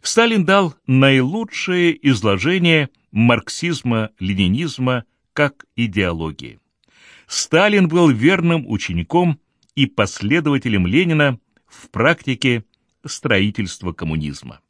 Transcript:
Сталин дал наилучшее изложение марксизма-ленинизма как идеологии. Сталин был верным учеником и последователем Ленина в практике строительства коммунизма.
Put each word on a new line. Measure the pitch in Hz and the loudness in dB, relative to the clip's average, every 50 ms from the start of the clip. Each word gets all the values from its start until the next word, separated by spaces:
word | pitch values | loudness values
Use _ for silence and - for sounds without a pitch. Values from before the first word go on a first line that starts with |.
Сталин | _ - - 226 233 233 226 208 175 | _ -2 0 2 2 2 2 2 2
дал | 147 196 202 190 165 - _ _ | 2 2 2 2 0 -4 _ _
наилучшее | - 131 131 135 139 135 131 127 131 180 220 226 208 - - - - 180 180 175 170 156 - - 143 | 2 4 4 6 4 4 2 2 0 -2 -6 -6 -6 -8 -8 -6 -4 -2 0 0 0 -2 0 0 0
изложение | 131 101 107 107 98 92 98 156 180 190 170 170 160 156 143 - _ _ _ _ | 0 2 0 0 0 0 0 -2 0 2 2 2 2 2 0 -2 _ _ _ _
марксизма-ленинизма | - 104 117 120 120 117 - - - - - 175 160 - - 123 117 110 110 107 _ _ 95 95 101 95 98 90 95 131 175 151 - - 127 127 127 120 113 _ _ _ _ _ _ | -2 2 4 4 4 2 -2 -10 -12 -8 -6 -6 -6 -4 -4 -2 -2 -2 -4 -6 _ _ -6 -4 0 0 2 0 0 0 -2 -6 -6 -4 -4 -2 -2 -4 -6 _ _ _ _ _ _
как | - 147 143 - _ - _ _ | -2 -2 -2 -4 _ -20 _ _
идеологии. | - 120 110 92 104 95 90 82 82 80 80 73 - 67 58 57 _ _ _ _ _ _ _ _ _ _ - - _ _ | -4 -4 -2 0 -2 -2 -2 -2 -4 -6 -8 -8 -10 -16 -18 -20 _ _ _ _ _ _ _ _ _ _ -20 -20 _ _
Сталин | _ - - - - - 165 196 208 208 202 185 160 | _ -8 -8 -4 0 2 2 4 4 4 4 2 4
был | 156 175 170 156 | 4 4 4 4
верным | 127 107 117 160 196 185 165 170 170 160 127 - | 4 4 4 2 2 4 2 0 0 0 -2 -4
учеником | 113 101 - - 170 170 - _ - 175 180 175 147 - _ _ _ _ _ _ _ | -6 -6 -4 -4 -4 -4 -4 _ 0 2 2 2 -2 -4 _ _ _ _ _ _ _
и | 143 135 | -2 -2
последователем | - _ - 104 98 - - 101 101 143 175 156 147 139 131 - 123 107 98 90 | -2 _ -4 -4 -4 -4 -8 -2 -2 -2 0 0 0 -2 -2 -2 -2 0 0 0
Ленина | 87 101 151 185 170 160 151 147 143 127 107 _ _ _ _ _ | 2 2 0 0 2 0 0 0 0 -2 -4 _ _ _ _ _
в | _ - - - _ | _ -20 -20 -20 _
практике | - - 113 151 170 - - - 127 - - 131 120 117 104 _ _ _ _ _ _ _ _ | -4 0 0 0 0 0 -4 -8 -6 -2 -2 -2 -2 -2 -4 _ _ _ _ _ _ _ _
строительства | 143 - - - 117 104 95 98 107 101 - 101 87 - - - 90 | -14 -14 -8 -4 0 0 0 0 0 -2 -4 -8 -8 -8 -10 -10 -10
коммунизма. | 82 - 85 78 80 80 76 73 69 - - 60 65 _ _ | -8 -8 -6 -6 -4 -4 -6 -6 -10 -12 -16 -20 -20 _ _